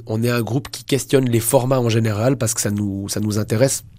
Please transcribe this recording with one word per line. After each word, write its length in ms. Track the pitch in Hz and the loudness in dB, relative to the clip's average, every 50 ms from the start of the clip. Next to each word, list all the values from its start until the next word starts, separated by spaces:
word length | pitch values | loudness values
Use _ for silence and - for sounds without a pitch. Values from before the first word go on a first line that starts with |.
| 113 - | -4 -4
on 160 | 110 110 113 | -2 0 0
est 60 | 120 | 0
un 100 | 120 120 | 0 0
groupe 280 | 113 104 113 120 113 - | -2 -2 -2 -4 -4 -6
qui 160 | - - - | -10 -14 -4
questionne 440 | - 139 131 - - - 135 131 123 | -2 -2 -2 0 2 2 2 4 2
les 120 | 117 113 | 2 0
formats 400 | 110 - - 135 120 127 139 131 | 2 2 2 2 2 2 2 2
en 80 | 123 117 | 2 2
général 480 | 113 117 113 113 104 101 110 131 143 - | 2 2 2 2 0 0 0 0 0 0
parce 160 | 120 107 - | -2 -2 -2
que 80 | - | -2
ça 100 | - 107 | -4 -2
nous, 380 | 104 104 104 101 98 98 98 98 | -2 -2 -2 -2 -4 -4 -6 -6
ça 100 | - 104 | -4 -2
nous 200 | 104 107 104 107 | -2 -2 0 -2
intéresse, 440 | 104 - 113 107 131 139 - - - - - | -2 0 2 2 2 2 2 -2 -8 -12 -20